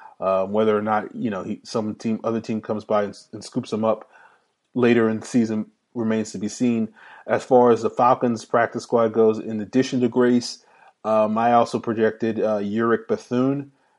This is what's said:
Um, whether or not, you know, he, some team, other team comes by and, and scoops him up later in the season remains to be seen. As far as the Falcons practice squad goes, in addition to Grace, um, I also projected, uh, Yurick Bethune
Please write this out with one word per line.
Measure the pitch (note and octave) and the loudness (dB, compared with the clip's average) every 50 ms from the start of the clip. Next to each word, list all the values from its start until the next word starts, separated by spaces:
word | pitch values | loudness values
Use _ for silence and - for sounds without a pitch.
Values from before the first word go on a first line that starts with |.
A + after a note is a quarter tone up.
| - - - - | -20 -20 -14 -6
Um, | - F#2+ F#2+ F#2+ F#2+ G2 G2+ | -2 0 0 0 0 0 0
whether | G#2+ A2 A2 G#2+ | 0 2 2 2
or | G#2 G#2+ | 2 0
not, | A2 G#2+ G#2+ - - - | 0 -2 -2 -2 -6 -10
you | - C3 A2+ | -6 -6 -4
know, | G2+ F#2 F2 | -4 -6 -6
he, | F#2 G2+ - _ | -8 -10 -10 _
some | - - A#2 G#2+ G#2+ G2+ | -8 -6 -4 -4 -4 -8
team, | - - A2+ A2 - - | -6 -4 -4 -4 -2 -2
other | A#2 A2+ A2+ A2+ | -4 -4 -4 -4
team | - A2 A2 | -4 -6 -6
comes | - - A2 G#2 - | -4 -6 -8 -8 -4
by | - G#2+ G#2 G#2 | -2 0 0 0
and, | G2 F#2+ - - _ - | -2 -6 -14 -20 _ -18
and | G#2+ - | -16 -16
scoops | - - B2+ - - A2+ | -8 -8 -8 -6 -4 -6
him | G#2+ A2 | -2 0
up | A2 G#2+ - - _ _ - - - _ _ _ _ _ _ _ _ - | 0 -2 -2 -6 _ _ -20 -20 -20 _ _ _ _ _ _ _ _ -4
later | B2 B2 A#2+ A#2+ A#2 A2+ A2 | 0 2 4 4 4 4 2
in | A2 G#2+ | 0 -2
the | A2 | -6
season | - - B2 A2+ A2 A2 G#2+ G#2 - _ _ _ _ - | -2 0 0 0 0 -2 -4 -6 -6 _ _ _ _ -8
remains | A#2+ A2+ A2 A2 A2 G#2 - - | -4 -2 -2 0 -2 -2 -6 -8
to | F#2+ | -8
be | G#2 | -8
seen. | G#2 - - B2+ A#2+ A#2 A2+ A2 G#2+ - - - - - - - | -8 -4 -2 0 0 2 0 -2 -4 -6 -16 -20 -20 -20 -20 -6
As | - A2+ A2 - | -2 -2 -2 0
far | - C3 B2 B2 A#2+ A2+ | 4 4 6 6 6 4
as | G#2 A2+ | 4 2
the | G#2+ | -4
Falcons | - - B2 B2 C3 C3 C3 A#2+ A#2 A2 - | 0 2 4 4 4 2 2 -2 -2 -2 -6
practice | - - A#2+ A2+ - - A#2 - | -2 0 0 0 0 -2 -8 -6
squad | - B2 A#2 A2+ A2 G#2+ | 0 2 2 2 2 4
goes, | A2+ A2+ A2 G#2+ A2 | 4 4 4 4 0
in | - A2 A2+ G#2+ | -6 -8 -8 -8
addition | G2+ - - B2+ B2+ - C#3 B2+ | -8 -2 0 0 0 0 0 0
to | B2 A#2 | 0 0
Grace, | A#2 B2+ B2 B2 B2 B2 A#2+ - - - _ _ _ _ _ - _ _ - | 2 2 2 4 2 2 0 -4 -14 -16 _ _ _ _ _ -20 _ _ -4
um, | G#2+ A2 A2 G#2+ G#2+ G#2+ A2 | -2 0 2 2 0 0 0
I | A2+ A#2+ A#2+ | 2 4 4
also | A#2 A#2 - - A2 | 4 4 2 -2 -6
projected, | - A#2+ A2 A2+ A2 A2+ A2 - A#2 A2+ G#2+ A2 | -4 -4 -2 2 0 0 0 0 -4 -4 -2 0
uh, | F#2+ A2 G#2+ G#2 | 0 0 0 -2
Yurick | G#2 G2+ G#2 A#2 A#2 A#2 A2+ G#2+ - - | -4 -4 -2 -2 0 2 0 0 0 -4
Bethune | A2 G2+ - - B2 B2 B2+ C3+ C#3 C#3+ C#3 C#3 _ _ _ _ _ | -6 -6 -4 -4 -2 0 0 0 -2 -4 -8 -12 _ _ _ _ _